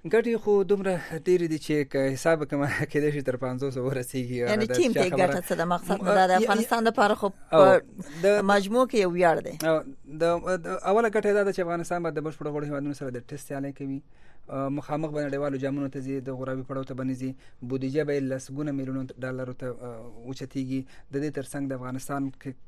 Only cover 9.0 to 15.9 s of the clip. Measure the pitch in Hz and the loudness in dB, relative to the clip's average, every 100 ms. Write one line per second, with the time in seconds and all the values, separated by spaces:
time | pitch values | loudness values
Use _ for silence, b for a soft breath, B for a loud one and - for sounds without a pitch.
9 | 185 175 175 - - - 165 160 - - | 2 4 4 4 -2 -2 2 2 0 -14
10 | - 156 170 170 170 185 160 185 180 208 | -14 0 2 2 0 -4 -2 -4 2 4
11 | 233 214 208 202 196 190 170 170 170 175 | 4 2 2 2 2 0 -2 -2 -2 -2
12 | 170 151 151 151 151 147 147 143 147 139 | -2 -4 -6 -8 -6 -4 -4 -4 -4 -6
13 | 135 123 - - - 139 139 135 139 139 | -8 -8 -10 -14 -10 -8 -8 -8 -8 -8
14 | - - - - - 135 135 143 - 151 | -10 -20 -20 -18 -10 -6 -4 -4 -4 -4
15 | 156 151 143 139 143 135 135 143 139 | -2 -4 -4 -2 -2 -2 -4 -2 -4